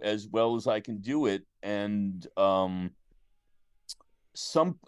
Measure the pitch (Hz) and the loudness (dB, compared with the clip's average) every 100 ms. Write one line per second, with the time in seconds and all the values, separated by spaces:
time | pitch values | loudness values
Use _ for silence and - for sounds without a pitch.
0 | 104 107 104 110 113 117 120 107 123 107 | -2 -2 0 2 2 2 0 -2 -2 -8
1 | 104 147 123 98 - _ 101 104 104 104 | -4 0 2 0 -4 _ -4 -2 -2 -2
2 | 98 92 - 95 98 95 95 92 90 - | -2 -4 -6 0 4 4 2 -2 -6 -10
3 | _ _ _ _ _ _ _ _ - - | _ _ _ _ _ _ _ _ -20 -20
4 | _ _ _ - - 160 175 - | _ _ _ -14 -2 2 2 0